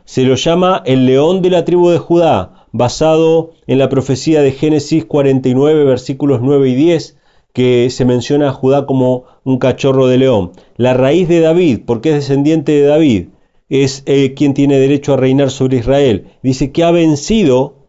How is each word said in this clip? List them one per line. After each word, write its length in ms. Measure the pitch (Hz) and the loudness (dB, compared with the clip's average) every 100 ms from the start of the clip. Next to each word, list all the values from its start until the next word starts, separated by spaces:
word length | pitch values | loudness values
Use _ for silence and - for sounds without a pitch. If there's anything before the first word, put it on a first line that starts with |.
| - | -8
Se 180 | - | -2
lo 100 | 131 | 0
llama 480 | 127 160 170 185 185 - | 0 0 0 0 -2 -2
el 200 | 131 127 | 0 2
león 380 | 131 156 190 | 2 0 0
de 80 | 180 | 0
la 140 | 180 170 | 0 0
tribu 240 | 175 175 | 2 2
de 100 | 165 | 0
Judá, 680 | - 170 165 113 92 - _ | 0 0 2 0 -4 -14 _
basado 800 | 113 120 - 160 160 160 165 160 - - | -4 -2 0 0 2 2 0 -2 -10 -4
en 100 | 131 | 0
la 120 | 135 | 0
profecía 520 | 135 131 127 160 156 | -2 -2 -4 0 2
de 100 | 135 | 0
Génesis 540 | 135 156 151 151 160 - | 0 0 0 0 -4 -2
cuarenta 440 | 147 139 135 127 | -2 0 0 0
y 40 | |
nueve, 300 | 127 147 156 | 0 2 2
versículos 580 | 139 127 - 135 143 123 | 2 0 -4 -4 -2 -2
nueve 280 | 127 143 131 | 0 0 0
y 60 | 123 | 2
diez, 420 | 165 165 - _ _ _ _ | 0 0 -4 _ _ _ _
que 360 | - 127 123 123 | -2 0 2 0
se 140 | - 123 | -2 -2
menciona 440 | 123 117 147 143 | -2 -2 -2 -2
a 40 | |
Judá 340 | - 131 143 139 | -2 -2 0 -2
como 380 | 135 127 127 - _ | -2 -2 -2 -8 _
un 160 | 135 127 | -4 -2
cachorro 480 | 127 123 139 135 127 | -2 -2 0 0 2
de 100 | 127 | 2
león. 340 | 131 110 87 - - - | 2 0 -4 -10 -14 -4
La 180 | 123 127 | -2 0
raíz 320 | 131 170 165 | 0 0 0
de 140 | 170 | 2
David, 400 | 160 165 175 107 - | 2 2 0 0 -4
porque 240 | 117 147 | -4 -2
es 60 | 147 | -2
descendiente 560 | 131 139 143 160 143 | -2 -2 0 0 0
de 160 | 147 143 | 2 2
David, 400 | 151 156 101 - _ _ _ - | 2 2 0 -4 _ _ _ -6
es, 320 | 139 135 - - | -2 -2 -4 -2
eh, 260 | 139 135 | 0 0
quien 220 | 135 143 135 | -2 -2 0
tiene 240 | 139 135 | 0 2
derecho 340 | 135 143 143 | 2 0 0
a 40 | 131 | 0
reinar 340 | 131 135 135 | 0 0 0
sobre 260 | - 131 127 | -2 -2 -2
Israel. 540 | 113 139 139 95 - _ | 0 0 2 -2 -6 _
Dice 300 | 127 135 139 | -4 -2 -4
que 120 | 170 | -2
ha 60 | 170 | 0
vencido 840 | 170 165 143 - 220 160 127 135 - | 2 2 0 -2 0 2 2 -2 -8